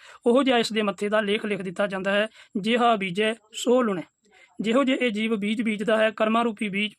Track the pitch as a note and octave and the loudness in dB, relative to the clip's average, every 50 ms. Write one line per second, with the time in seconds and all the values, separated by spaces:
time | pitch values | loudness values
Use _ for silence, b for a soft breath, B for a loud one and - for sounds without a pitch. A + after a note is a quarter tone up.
0 | B B B B B A#3+ A#3 C4+ C#4 C4 B3 A#3 A3 A3 G#3 A3 G#3+ G3+ F#3+ - | B B B B B 2 4 4 4 4 4 2 2 0 0 -2 -2 -2 -2 -4
1 | G3+ G#3 G#3+ G#3+ A3 G3 G#3 A3 A3+ G#3 G3+ F#3 F#3 F#3+ E3+ G3 G3+ G3 G3 F#3+ | -4 0 0 0 0 0 -2 -2 -2 -4 -4 -4 -6 -8 -4 -2 -2 -2 -2 -4
2 | F#3 G3 G3+ G3+ G#3+ A3 B B B B B G#3 F#3 A3 A#3+ A#3 A#3+ A#3 A3+ G3+ | -2 0 0 0 0 -2 B B B B B -4 -2 0 2 2 4 4 2 2
3 | F#3+ F#3+ F3 G#3 G#3+ A3 A3+ - _ _ - - - B3 A#3+ C4 A#3+ G#3+ F#3+ D#3+ | 0 -4 -2 -2 -2 -2 -2 -6 _ _ -12 -6 0 2 2 4 2 2 -2 -4
4 | - _ _ _ _ b b b b b b b F#3 A3 A3+ C4+ C#4+ B3 C4+ - | -6 _ _ _ _ b b b b b b b -2 0 2 2 2 2 0 0
5 | B3 B3 G3+ G#3 A3 A3+ A3+ G3+ G3+ G#3 A3 A#3+ G#3+ A3+ G#3+ G3 G#3+ A3+ G#3+ A3 | 0 -2 -2 -2 -2 -2 -2 -2 -2 -2 -2 -2 -2 -2 -2 -2 0 0 2 2
6 | A3 A3 G#3+ - A3 G#3+ A3 A#3 A#3+ A#3 A3 - A3 G#3 F3+ G3+ G#3+ G#3+ - | 2 0 0 0 0 0 2 0 0 -2 -2 -4 -6 -4 -4 -4 -4 -4 -6